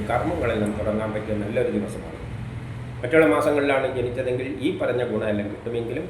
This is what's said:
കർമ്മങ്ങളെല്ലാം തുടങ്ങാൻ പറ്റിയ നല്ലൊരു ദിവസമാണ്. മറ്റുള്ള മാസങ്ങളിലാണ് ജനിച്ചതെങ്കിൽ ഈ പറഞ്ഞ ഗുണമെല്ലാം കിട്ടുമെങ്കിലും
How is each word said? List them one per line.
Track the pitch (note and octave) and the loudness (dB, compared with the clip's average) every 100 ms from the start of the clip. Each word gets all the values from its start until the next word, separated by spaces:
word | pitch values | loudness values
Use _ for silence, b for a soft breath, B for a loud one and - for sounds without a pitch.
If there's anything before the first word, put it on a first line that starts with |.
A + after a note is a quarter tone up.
| G#2+ | 0
കർമ്മങ്ങളെല്ലാം | A#2+ - F3 A#2+ G#2+ G#2 G#2 | 0 0 0 0 2 0 0
തുടങ്ങാൻ | G#2+ G#2+ A2 | 0 0 -2
പറ്റിയ | G#2+ G#2+ | -4 -2
നല്ലൊരു | G#2 G#2 A#2+ - G#2+ | -2 0 0 2 0
ദിവസമാണ്. | G2 - - - - - - - - - - - | -2 -6 -10 -10 -10 -8 -8 -8 -10 -10 -10 -6
മറ്റുള്ള | B2 D#3+ D#3 | 4 6 8
മാസങ്ങളിലാണ് | D3 D3 D3 C#3 C3+ C3 A#2+ | 6 4 2 4 2 2 0
ജനിച്ചതെങ്കിൽ | A#2+ B2 B2 B2 C3+ - | -2 -2 -2 0 -2 -2
ഈ | D3 - | -2 0
പറഞ്ഞ | C3 B2 | 0 0
ഗുണമെല്ലാം | A#2 G#2+ G#2+ G#2 G2+ | 0 0 0 0 -2
കിട്ടുമെങ്കിലും | G#2 A#2 A#2+ A2+ B2 | -6 -4 -4 -4 -4